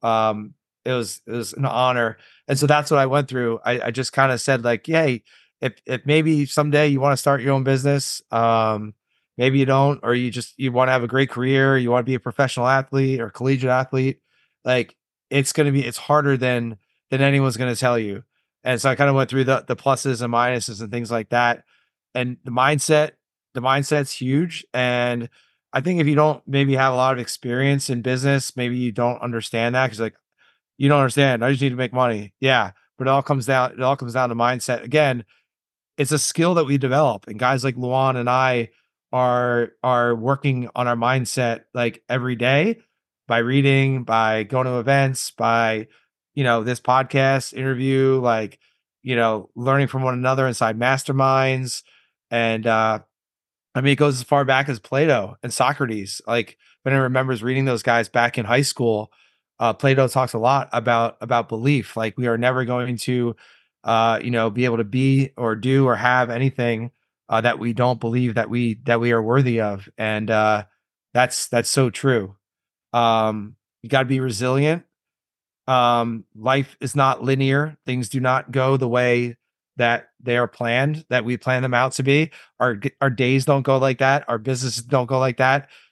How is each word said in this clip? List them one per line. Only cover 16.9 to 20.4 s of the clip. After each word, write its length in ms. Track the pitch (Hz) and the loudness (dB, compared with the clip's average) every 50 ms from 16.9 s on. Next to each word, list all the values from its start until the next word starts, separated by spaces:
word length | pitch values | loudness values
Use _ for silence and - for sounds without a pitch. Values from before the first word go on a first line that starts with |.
| _ _ _ - | _ _ _ -4
than 120 | 135 131 | 0 2
anyone's 360 | 139 139 139 139 135 135 110 | 2 2 2 2 2 0 -2
gonna 180 | 110 127 123 117 | -2 -4 -4 -2
tell 220 | - - 123 120 117 | 0 0 0 0 0
you." 240 | 110 101 98 92 - _ _ _ _ _ _ _ - | -2 -4 -8 -12 -14 _ _ _ _ _ _ _ -4
And 160 | 127 127 113 | -4 -2 0
so 100 | 135 135 | 2 2
I 60 | 127 | 2
kinda 180 | 123 143 143 139 | 4 4 4 4
went 160 | 135 131 - | 2 0 0
through 140 | 135 135 131 | 0 0 2
the, 200 | 127 135 117 - | 2 0 0 -2
the 80 | - 120 | -4 -6
pluses 460 | - - 139 135 - - 139 123 110 | -2 0 0 0 0 0 -4 -4 -4
and 100 | 123 120 117 | -4 -2 0
minuses 460 | 117 | 2